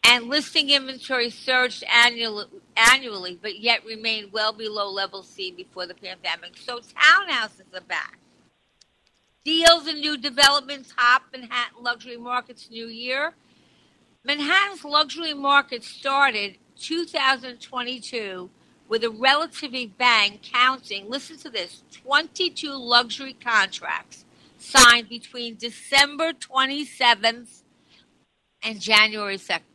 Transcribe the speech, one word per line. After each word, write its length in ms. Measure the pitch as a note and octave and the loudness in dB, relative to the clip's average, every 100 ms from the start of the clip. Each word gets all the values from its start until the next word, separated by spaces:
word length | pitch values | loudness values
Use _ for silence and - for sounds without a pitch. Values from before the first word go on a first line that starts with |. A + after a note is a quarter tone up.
And 200 | - A#3+ A#3 | 6 4 2
listing 420 | D4 - E4 C#4+ | -4 -2 -2 2
inventory 580 | C#4+ C4 C4 - C4 A#3+ | 0 0 -12 -4 -2 -2
surged 560 | - - B3+ B3+ - - | -6 -2 0 0 -4 2
annual-, 540 | A#3 A#3+ A#3 A#3 G#3 G3+ - _ - | 4 4 2 -6 -6 -12 -18 _ 4
annually, 640 | A3+ C4 B3+ G3+ F3+ F3 | 4 4 0 -10 -10 -10
but 200 | G#3+ G3 | -12 -4
yet 240 | A3+ A3+ | -2 -2
remained 480 | A3 A3 A3+ A3 G3+ | -2 -8 -6 -6 -6
well 220 | G#3+ G#3+ | -4 -2
below 360 | G#3+ A3 G#3+ G3+ | -4 -8 -6 -6
level 320 | G3 G3 G3 | -4 -8 -8
C 280 | F#3 - F#3 | -18 -12 -12
before 360 | F3 F#3+ F#3 F3+ | -12 -18 -12 -12
the 80 | |
pandemic. 640 | F3+ F#3 F#3 F3+ E3+ F3 - | -12 -16 -10 -8 -8 -10 -18
So 220 | - A#3+ | -12 -12
townhouses 960 | A#3 - D4 F4+ F#4+ C4 A3 _ F#3 | _ 2 6 6 2 -4 -4 _ _
are 80 | F#3 | -18
back. 360 | F3 E3+ - - _ _ _ _ _ _ _ _ _ _ _ _ | _ -8 -8 -18 _ _ _ _ _ _ _ _ _ _ _ _
Deals 420 | D4 E4 E4 E4+ D4+ | -2 2 4 4 2
in 140 | D4+ | -6
new 160 | D4 D4 | -6 -6
development 760 | C#4 B3 C4+ C#4+ C4 C#4+ B3+ - | -6 2 2 2 -4 -14 -12 -2
top 260 | A#3+ B3+ _ | 2 2 _
Manhattan 520 | C4 A#3+ B3 A#3+ A#3+ | -18 -8 -8 -8 -8
luxury 340 | A#3+ A#3+ A#3+ A#3+ | -8 -8 -10 -16
markets 540 | A#3+ B3 B3 B3 - | -6 -6 -6 -20 -18
new 160 | A3+ A3+ | -14 -14
year. 480 | A3+ B3 C4 D#4 _ _ _ _ _ _ _ _ _ | -12 -6 -4 -4 _ _ _ _ _ _ _ _ _
Manhattan's 600 | B3+ D4 C#4+ F#4 G4+ F#4 | -6 -4 2 2 0 -6
luxury 480 | D4 D4 D4+ D4+ E4 | -2 -2 -2 -4 -8
market 520 | C#4+ C#4 C#4 C4+ A#3+ | -4 2 2 2 -10
started 760 | - - C#4 C#4 C#4 G#3+ G3+ F#3+ _ _ | -12 -8 -2 2 2 2 -6 -10 _ _
two 260 | - D#4+ | -8 -6
thousand 560 | E4 D#4+ C4+ C4+ B3+ A#3+ | -4 -2 0 0 -4 -18
twenty-two 920 | - B3+ A#3+ B3+ - A#3+ G#3 F#3 F3+ _ _ _ _ | -10 -6 -6 -8 -8 -8 -8 -10 -14 _ _ _ _
with 160 | A3 | -2
a 60 | A3+ | -2
relatively 760 | A3 C4 D4 D#4+ - C#4+ B3+ A#3 | 0 2 2 0 -8 -10 -10 -12
bang, 520 | _ B3 A3+ G3+ G#3 | _ 2 4 2 -4
counting, 680 | - B3 B3+ C4 - G3 G3+ | -8 0 2 0 -8 -12 -8
listen 280 | C4+ - D#4+ | -10 -10 -18
to 120 | D4+ | -10
this, 320 | A3 F3 - _ - | -8 -10 -12 _ -20
twenty-two 720 | B3+ C#4+ D#4+ - F4+ - D4+ | 0 0 0 -4 -4 -4 -10
luxury 600 | C#4 A#3+ A#3+ A#3+ A3 C4+ | -10 2 2 2 -8 -12
contracts 880 | B3 B3 A3 F#3+ - D#3 D#3 - - _ _ _ _ | -10 0 2 0 -4 -8 -8 -10 -20 _ _ _ _
signed 500 | - - A#3+ A#3+ A3 | 2 8 10 8 2
between 460 | A#3+ - B3 A#3 A3+ | -16 -14 -12 -12 -10
December 760 | A#3+ - - C#4 C#4+ D4 D#4+ | -12 -12 0 4 4 2 -4
twenty-seventh 1300 | - - C4 C4+ C#4 C#4 - B3 A3+ A3+ A#3 A#3 - _ _ _ _ _ _ _ _ _ _ | -4 -4 -2 0 -2 -8 0 2 4 2 -2 -14 -20 _ _ _ _ _ _ _ _ _ _
and 180 | A3 G#3+ | -8 -6
January 580 | G#3+ G#3+ G#3+ G#3+ G#3 G3 | 4 6 6 2 -4 -6
second. 280 | - E3+ _ | -4 -6 _